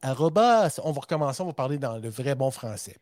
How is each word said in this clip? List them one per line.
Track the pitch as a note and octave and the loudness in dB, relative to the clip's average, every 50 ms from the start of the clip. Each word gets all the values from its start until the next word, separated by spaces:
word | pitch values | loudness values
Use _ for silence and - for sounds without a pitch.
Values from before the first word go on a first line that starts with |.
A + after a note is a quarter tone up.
arrobas. | - C3 C3+ B2+ D#3 E3 D#3 G3+ A3+ A#3+ A#3 A3 G3+ D#3 - - - | -4 -4 0 2 2 4 6 6 6 8 6 6 4 2 0 -2 -4
On | D#3 | -4
va | D3+ C#3 | -4 -4
recommencer, | - - E3 D#3 D3+ C#3 B2+ - | -4 -4 -2 -2 0 -2 -2 -4
on | F#3 | -6
va | F3 D3+ | -6 -4
parler | - C3 C3 D3 C#3+ | -4 -2 -2 -2 -2
dans | C3+ B2 A2+ A2+ | -4 -4 -6 -6
le | A2 A#2 | -8 -8
vrai | G#2+ - B2+ C#3 C#3 | -8 -4 -2 -2 0
bon | C3 C3+ C3+ | 0 0 -2
français. | B2+ - - A2+ G#2 G2 - - - - | -2 -4 -8 -10 -8 -10 -12 -14 -16 -20